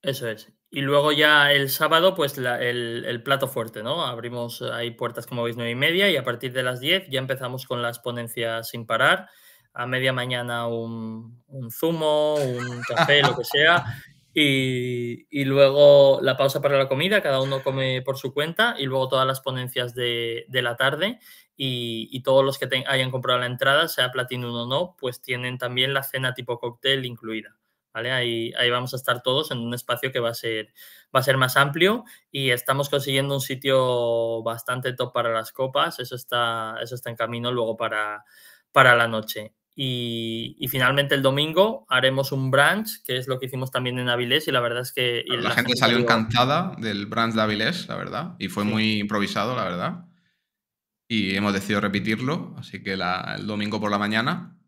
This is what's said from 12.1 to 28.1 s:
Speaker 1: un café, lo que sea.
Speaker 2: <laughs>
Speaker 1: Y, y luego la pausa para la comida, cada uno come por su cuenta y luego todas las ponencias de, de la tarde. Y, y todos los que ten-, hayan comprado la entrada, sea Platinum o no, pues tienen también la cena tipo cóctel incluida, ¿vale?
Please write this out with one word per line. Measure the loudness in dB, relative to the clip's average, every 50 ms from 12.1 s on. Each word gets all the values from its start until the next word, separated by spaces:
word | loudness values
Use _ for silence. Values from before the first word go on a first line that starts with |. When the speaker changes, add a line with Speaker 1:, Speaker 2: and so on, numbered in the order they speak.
| 2 2 2 2 2
Speaker 1:
un | 0 0 -2 -2 -4 -6 -8 -8 -8 -6
café, | -4 2 2 4 6 6 6
lo | 6 4 2
que | 0 -4
sea. | -2 2 4 6 6 6 4 2
Speaker 2:
<laughs> | -2 -10 -12 -14 -20 _ _ _ _ _
Speaker 1:
Y, | 2 4 4 4 2 2 0 -2 -2 -2 -4 -4 -4 -4 -6 -8 -10 -12 _
y | -4 -2 0
luego | 2 6 6 6 6 8 8 10 10 12 12 10 10 8 6
la | 4 0 2
pausa | 4 2 2 2 2
para | 0 2 4
la | 4 2
comida, | 2 2 0 2 2 2 2
cada | 2 2 0 2
uno | 0 0 -2 -2
come | -2 -2 -2 0 -2 0 -2 -2
por | -4 -4 -6
su | -4 -6 -6 -2
cuenta | -2 -2 -2 0 0 0 0 0 -2
y | -4
luego | -2 0 -2 -2 0
todas | 2 2 2
las | 2 0 -2
ponencias | -4 -6 -4 -4 -6 -6 -4 -4 -6 -4 -4
de, | -4 -2 -2 -2 -2 -4 -4 -6 -8 -10
de | -4 -4 -2
la | -2 -2 0
tarde. | 2 0 0 2 0 -2 -4 -4 -8 _ -20 -20 -20 _ _ _
Y, | -6 -4 -4 -4 -4 -4 -4 -6 -6 -8 -8 -10
y | -6 0
todos | 4 6 6 6
los | 4 0
que | -2 -4
ten-, | -2 -2 -2 0
hayan | 0 0 0 0 0
comprado | -2 -4 0 0 0 0
la | 0
entrada, | -2 -2 0 2 4 4 4 2 2
sea | 0 -2 -2 0
Platinum | 0 -4 -4 -4 -4 -6 -6 -6 -4
o | -6 -4
no, | -2 -2 -2 -2 -4 _
pues | _ -8 -8 -8 -8
tienen | -8 -6 -6 -4 -4 -6 -6
también | -6 -6 -4 -2 0 0 0 0
la | -4 -4
cena | -4 -6 -4 -4 -4 -4
tipo | -4 -6 -6 -6 -4
cóctel | -6 -8 -8 _ 0 0 0 0 -2
incluida, | -6 -10 -10 -10 -8 -8 -8 -10 -12 _ _ _ _ _ _ _ _ _
¿vale? | -8 -4 -2